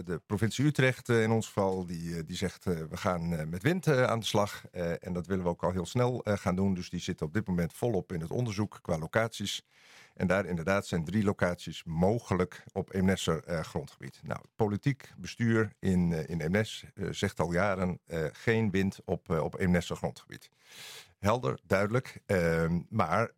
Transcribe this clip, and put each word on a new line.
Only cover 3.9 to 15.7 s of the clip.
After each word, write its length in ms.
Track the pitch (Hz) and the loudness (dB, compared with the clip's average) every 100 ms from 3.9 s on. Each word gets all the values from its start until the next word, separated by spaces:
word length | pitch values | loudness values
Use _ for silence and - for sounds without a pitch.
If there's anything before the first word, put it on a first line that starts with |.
| 127 | 4
aan 160 | 120 113 | 4 0
de 60 | - | 0
slag." 380 | 107 101 - - | 0 0 -2 -12
Eh, 340 | 90 85 82 95 | -6 -4 -4 -4
en 60 | |
dat 140 | 90 85 | -4 -2
willen 180 | 95 | -2
we 60 | 87 | 0
ook 120 | 85 | 0
al 100 | 87 | 0
heel 140 | 92 85 | 0 -2
snel, 380 | 120 123 123 | 0 0 0
eh, 120 | 107 101 | 0 0
gaan 180 | 98 90 | 2 2
doen. 180 | 98 | 2
Dus 160 | 90 87 | 0 -4
die 100 | 87 | -6
zitten 260 | - 87 78 | -6 -4 -2
op 60 | |
dit 120 | 107 98 | -2 0
moment 260 | 87 82 | 0 -2
volop 400 | - 123 98 - | -2 0 0 -2
in 80 | 87 | -6
het 100 | 82 | -4
onderzoek 480 | 104 120 98 104 - | -2 -2 -2 -4 -4
qua 160 | - 80 | -4 -2
locaties. 680 | 80 110 117 - 98 - - _ - - - | 0 0 0 -2 -6 -6 -12 _ -20 -20 -18
En 120 | - 95 | -2 2
daar 200 | 95 87 | 2 2
inderdaad 400 | 87 80 98 - | -2 2 0 0
zijn 180 | 90 | -2
drie 200 | 80 107 | 0 0
locaties 580 | 104 95 92 87 - 80 | 2 2 0 0 -6 -12
mogelijk 800 | - 80 92 117 - 92 92 - - | -6 2 4 4 2 0 0 -4 -8
op 220 | 95 - | -6 -4
Eemnesser, 500 | 98 92 95 - 80 | 2 2 2 2 -2
eh, 160 | - 85 | -2 -4
grondgebied. 600 | - 82 69 - 65 - | -4 -6 -8 -12 -16 -12
Nou, 180 | - - | -8 -8
het 100 | - - | -8 -2
politiek 560 | 107 104 143 131 - - | 0 0 0 -2 -6 -14
bestuur 560 | 127 - 117 113 104 | -12 -2 2 4 2